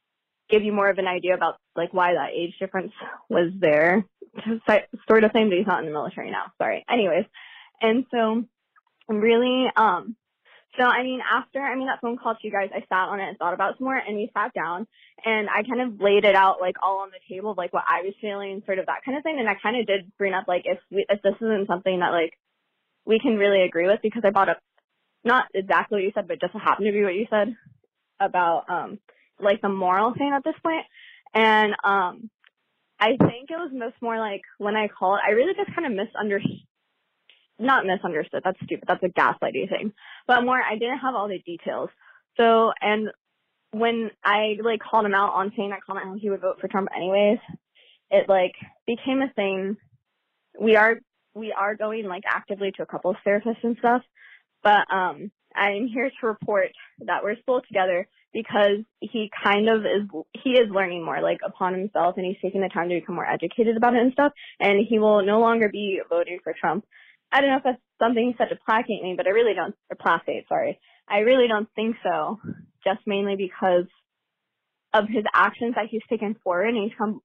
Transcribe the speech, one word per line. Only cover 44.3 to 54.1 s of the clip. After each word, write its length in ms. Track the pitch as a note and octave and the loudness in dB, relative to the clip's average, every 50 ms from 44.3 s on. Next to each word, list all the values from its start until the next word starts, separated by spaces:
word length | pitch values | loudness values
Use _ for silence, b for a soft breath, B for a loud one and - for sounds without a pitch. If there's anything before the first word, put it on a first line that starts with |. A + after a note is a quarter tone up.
| G#3 G#3 G#3+ G#3+ G#3+ G#3 A3 | 2 2 2 0 -2 -2 -2
like, 160 | A#3 A3+ A3 | -2 -2 -2
called 240 | - - - A3+ G#3+ | -4 0 2 2 2
him 100 | G3+ G3 | 4 2
out 180 | G3 G3+ G3 - | 2 2 2 0
on 180 | F#3 F#3+ G#3 - A#3 | -2 -2 -2 -4 -6
saying 140 | G3 G3+ | -6 -6
that 120 | G3 F#3+ - | -6 -10 -10
comment, 220 | - F#3+ G3 - F#3+ | -10 -8 -8 -8 -10
how 80 | F#3+ | -10
he 140 | G#3+ G#3 G#3 | -8 -4 -4
would 120 | G3 F#3 | -4 -2
vote 160 | F3+ F#3 - - | -2 -4 -4 -4
for 60 | - F#3+ | -6 -4
Trump 220 | - G3 G3 - - | -2 -2 -4 -4 -6
anyways, 440 | - E3+ F#3 F#3+ G3+ G#3 G#3 G#3+ - - - - - _ _ b b b b b b b _ | -6 -4 0 2 4 4 4 2 2 -2 -10 -18 -20 _ _ b b b b b b b _
it, 180 | F#3+ G3+ G3 G3 | 2 2 4 4
like, 240 | F#3+ F#3+ F3+ F3+ - - - - - _ _ - | 4 4 4 0 -2 -8 -16 -20 -20 _ _ -6
became 340 | A#3 A3+ - B3+ C4 C4+ | -6 -4 -2 -2 0 0
a 80 | C#4 C4+ - | -2 -2 -2
thing. 440 | - G3+ G3 F#3+ F#3+ G3 G3 G#3+ - _ _ _ _ _ _ _ _ _ _ _ _ _ _ _ - | -4 -2 -2 -2 -4 -4 -6 -6 -8 _ _ _ _ _ _ _ _ _ _ _ _ _ _ _ -2
We 160 | - A3+ A3 | 2 4 6
are, 220 | G#3+ G#3+ A3+ A3+ G#3+ - _ _ _ _ _ _ | 6 6 4 2 0 -6 _ _ _ _ _ _
we 180 | G#3 A3+ G#3+ | -12 -10 -8
are 240 | - - G3 G#3 G#3+ | -6 -4 -4 -4 -4
going, 300 | G#3+ G#3+ G#3+ A3 A3+ G#3+ | -4 -6 -6 -6 -6 -6
like, 180 | F#3+ F3+ F#3 - - | -8 -10 -8 -4 -4
actively 440 | A#2+ F#3 - - G3 G3 G3+ G3 G3 - | -4 -4 -4 -8 -8 -4 -4 -6 -4 -6
to 60 | E3+ | -10
a 40 | - | -10
couple 240 | F3 - - F3+ | -8 -4 -4 -4
of 60 | G3+ - - | -4 -2 0
therapists 380 | G3+ G3+ G#3 G#3 A#3 A#3 - - | 0 0 2 0 -2 -4 -4 -4
and 120 | A#3 A#3+ - | -4 -4 0
stuff, 220 | - A#3 A#3+ B3 - _ | 2 2 2 2 0 _